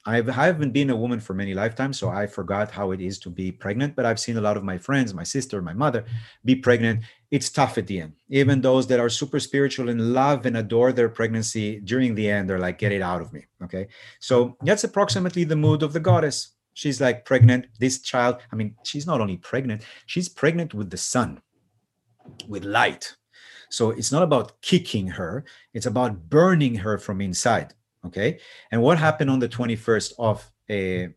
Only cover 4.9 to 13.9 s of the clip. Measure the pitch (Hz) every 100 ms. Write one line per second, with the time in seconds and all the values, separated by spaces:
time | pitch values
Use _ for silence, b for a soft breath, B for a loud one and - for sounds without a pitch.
4.9 | 139 120 92 82 143 127 104 87 92 147
5.9 | 117 113 117 B B 117 131 - 120 113
6.9 | 110 110 B _ 143 - - 131 - 87
7.9 | 95 78 - _ 135 139 135 131 131 120
8.9 | 127 120 113 139 147 - 143 139 135 120
9.9 | 117 113 127 139 139 120 117 107 117 123
10.9 | 123 117 117 113 113 110 113 104 107 101
11.9 | 123 127 107 104 101 95 92 90 87 104
12.9 | 98 90 90 82 73 - _ 87 92 98